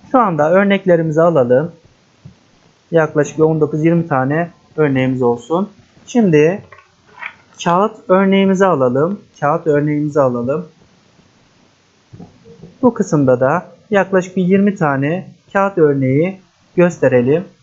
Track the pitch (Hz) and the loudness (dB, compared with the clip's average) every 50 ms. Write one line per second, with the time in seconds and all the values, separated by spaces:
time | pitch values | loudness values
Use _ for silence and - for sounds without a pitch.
0 | _ - - 254 233 196 170 147 147 156 180 190 202 202 202 196 196 185 175 165 | _ -2 0 0 0 0 0 -2 0 2 2 2 2 2 0 0 2 2 2 2
1 | 160 160 147 156 165 175 165 147 123 120 123 131 156 170 - _ _ _ _ _ | 0 -2 0 2 2 2 2 2 2 2 2 0 0 -2 -10 _ _ _ _ _
2 | _ _ _ _ _ - _ _ _ _ _ _ _ _ _ _ _ _ 170 165 | _ _ _ _ _ -20 _ _ _ _ _ _ _ _ _ _ _ _ 0 0
3 | 156 151 156 151 147 143 - 143 156 156 160 156 156 143 151 151 151 165 170 170 | 0 2 0 -2 -2 -2 0 0 0 0 2 0 -2 -2 -2 -2 0 2 0 0
4 | 165 170 147 131 131 135 147 160 175 170 _ _ _ _ _ 156 156 143 135 131 | 0 -2 -2 -2 0 0 -2 -2 -4 -6 _ _ _ _ _ -2 -2 0 0 0
5 | 131 131 131 127 127 120 120 117 - - 160 180 202 196 - _ _ _ _ _ | 0 -2 -2 0 0 -2 -2 -2 -6 -4 -4 -4 -4 -6 -10 _ _ _ _ _
6 | _ - - 247 220 190 160 147 147 160 185 - - - - - _ _ _ _ | _ -4 -2 0 2 4 4 4 4 2 0 -4 -10 -20 -20 -20 _ _ _ _
7 | _ _ _ - - - - _ _ _ _ - - 180 170 180 202 214 214 - | _ _ _ -20 -18 -20 -20 _ _ _ _ -8 -4 -2 0 0 0 -2 -4 -12
8 | - - 185 190 196 190 190 196 196 190 190 180 196 190 170 139 131 127 123 135 | -2 0 0 2 2 2 2 2 2 0 2 2 2 2 2 2 0 0 0 0
9 | 151 175 202 202 - _ _ - 151 143 156 170 - 160 147 147 147 151 151 147 | -2 -2 -4 -10 -14 _ _ -4 -2 -2 -2 -2 -2 -2 -2 0 0 -2 -4 -4
10 | 151 151 143 156 139 127 120 120 120 123 143 170 175 - _ _ _ _ _ _ | -4 -2 0 0 0 0 0 -2 -4 -4 -6 -6 -8 -12 _ _ _ _ _ _
11 | _ _ _ _ _ _ _ _ _ _ _ _ _ _ _ _ _ _ _ _ | _ _ _ _ _ _ _ _ _ _ _ _ _ _ _ _ _ _ _ _
12 | _ _ - - - - _ _ _ - - - - - - _ 262 247 233 - | _ _ -20 -20 -20 -20 _ _ _ -20 -20 -20 -20 -20 -10 _ -2 -2 0 -2
13 | 196 - - 151 139 127 127 120 131 131 151 180 180 - - _ _ _ 208 196 | -4 -2 -2 0 2 2 2 2 0 0 0 -2 -6 -10 -20 _ _ _ -2 -2
14 | 185 185 190 185 180 185 - 190 185 175 196 196 202 208 196 202 165 147 139 135 | -2 0 -2 -4 -4 -2 -6 -4 0 0 2 2 2 0 -2 -2 -2 -2 -2 -2
15 | 139 143 165 185 190 - - _ _ _ - 202 196 196 196 180 156 147 143 139 | -2 -4 -4 -6 -8 -14 -20 _ _ _ -2 -2 -2 -2 0 2 2 2 2 0
16 | 135 131 131 143 165 185 190 - _ _ _ _ _ _ _ 175 175 175 170 - | 0 0 0 0 0 -2 -4 -10 _ _ _ _ _ _ _ 2 2 2 2 0
17 | - - 127 123 120 127 147 170 - - _ _ | 0 2 2 2 2 2 0 -2 -2 -8 _ _